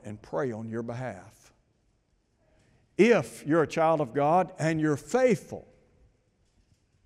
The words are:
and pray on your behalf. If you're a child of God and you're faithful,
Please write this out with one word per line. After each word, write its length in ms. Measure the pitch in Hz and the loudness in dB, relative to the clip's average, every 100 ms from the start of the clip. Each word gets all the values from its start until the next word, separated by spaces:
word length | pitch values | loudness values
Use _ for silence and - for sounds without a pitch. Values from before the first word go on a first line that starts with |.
| 107 | -14
and 160 | 107 | -16
pray 320 | - 160 135 | -10 -6 -4
on 160 | 107 113 | -6 -8
your 140 | 113 | -8
behalf. 680 | 117 117 127 95 92 - - _ _ _ _ _ _ _ _ _ _ _ _ _ _ - | -8 -8 -10 -10 -18 -20 -20 _ _ _ _ _ _ _ _ _ _ _ _ _ _ 4
If 480 | 220 202 - - 143 | 6 6 2 -10 0
you're 180 | 165 | 0
a 40 | 147 | 2
child 320 | 165 160 160 | 2 2 2
of 140 | 131 | -2
God 400 | 135 143 175 160 - | 0 2 2 0 -2
and 200 | 156 160 | -2 0
you're 160 | 156 143 | 0 -2
faithful, 720 | - 247 254 185 - 95 - _ _ _ _ _ _ _ _ _ _ _ _ _ | -2 2 2 2 -2 -16 -16 _ _ _ _ _ _ _ _ _ _ _ _ _